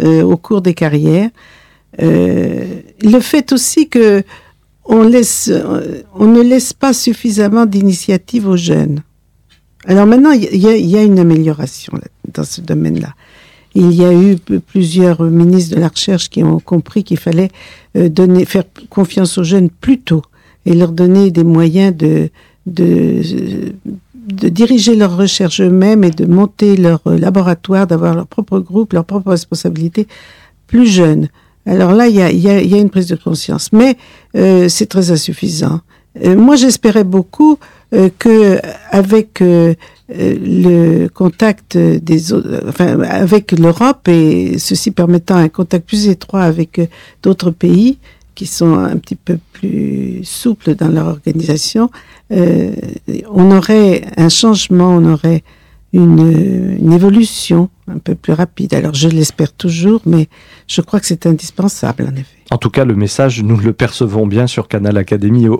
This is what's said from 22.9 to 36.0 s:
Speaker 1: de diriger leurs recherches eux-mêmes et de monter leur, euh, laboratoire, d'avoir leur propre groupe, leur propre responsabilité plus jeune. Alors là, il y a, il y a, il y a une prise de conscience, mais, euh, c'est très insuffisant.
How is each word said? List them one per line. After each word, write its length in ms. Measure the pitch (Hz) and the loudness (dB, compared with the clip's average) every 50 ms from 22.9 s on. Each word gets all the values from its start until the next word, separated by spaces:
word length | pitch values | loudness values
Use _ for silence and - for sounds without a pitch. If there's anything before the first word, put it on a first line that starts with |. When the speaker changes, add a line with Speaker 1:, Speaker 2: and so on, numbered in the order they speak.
| 175 170 165 170 - - 165 165 190 - - - - - - - - 190 - - 202 190 - _ - | 0 0 0 0 -2 -2 -4 -6 -6 -8 -8 -8 -8 -10 -10 -12 -12 -14 -14 -16 -16 -16 -18 _ -20
Speaker 1:
de 340 | 254 233 208 196 190 214 214 | -18 -14 -12 -8 -6 -4 -2
diriger 460 | 170 165 226 233 262 240 202 226 233 | 0 0 2 2 2 2 2 2 2
leurs 200 | 214 208 190 175 | 2 2 0 0
recherches 460 | 175 202 190 - - 196 170 - - | 0 -2 -2 0 -2 -4 -2 -2 0
eux-mêmes 420 | 190 180 180 185 185 208 220 220 196 | 0 2 2 2 4 4 4 4 2
et 60 | 175 | 2
de 160 | 160 165 165 | 0 0 0
monter 500 | 175 175 185 202 202 - - 214 208 202 185 | 0 2 2 2 0 0 0 2 2 2 4
leur, 240 | 180 170 165 156 - | 2 2 0 0 0
euh, 100 | 170 170 | -2 -2
laboratoire, 720 | 165 165 180 185 196 180 180 175 170 - - 190 190 196 | 0 0 0 0 0 0 0 -2 -4 -4 -2 -2 0 0
d'avoir 300 | 175 170 160 170 170 165 | 0 -2 -2 0 -2 -2
leur 100 | 170 - | -4 -6
propre 340 | - - - 208 - 196 196 | -6 -8 -8 -6 -4 -4 -6
groupe, 340 | 185 170 180 208 226 - - | -4 -4 -2 -4 -2 -2 -2
leur 120 | 170 165 | -4 -4
propre 240 | - 190 202 190 196 | -4 -6 -6 -4 -2
responsabilité 800 | 185 170 - - - 165 - 170 165 160 160 170 170 220 214 214 - - - - - _ _ _ _ _ _ | -2 -4 -4 -6 -8 -6 -6 -6 -4 -4 -6 -4 -4 -4 -6 -6 -10 -18 -20 -20 -20 _ _ _ _ _ _
plus 220 | _ - 233 247 226 | _ 2 2 4 4
jeune. 420 | 196 180 175 160 151 156 151 151 - _ _ _ _ _ _ | 4 4 2 2 2 0 -2 -4 -8 _ _ _ _ _ _
Alors 260 | 202 180 190 185 175 | -2 0 0 2 2
là, 160 | 190 220 240 240 | 4 4 4 4
il 80 | 220 | 2
y 60 | 202 | 2
a, 100 | 185 175 | 2 2
il 80 | - 180 | 2 0
y 100 | 170 202 | 2 2
a, 120 | 202 196 | 2 2
il 80 | - 185 | 2 2
y 40 | 196 | 2
a 60 | 202 | 2
une 100 | 208 196 | 2 0
prise 180 | - 190 180 175 | 0 -2 -2 -2
de 80 | 180 | -4
conscience, 560 | 160 - 175 165 147 - - 151 156 - - | -6 -6 -6 -6 -6 -6 -6 -6 -6 -4 0
mais, 240 | - 214 240 269 247 - - - - _ _ _ - | 2 2 4 2 0 -2 -8 -18 -20 _ _ _ -2
euh, 340 | 202 190 190 185 180 180 175 | 0 2 2 4 4 2 2
c'est 180 | 165 - 214 - | 0 -2 -4 -4
très 240 | - 190 185 170 | -2 -2 0 0
insuffisant. 720 | 175 156 - - 160 - - 202 165 156 - - 151 165 - _ _ _ | 0 -2 -2 -6 -8 -8 -8 -8 -6 -4 -4 -4 -4 -6 -8 _ _ _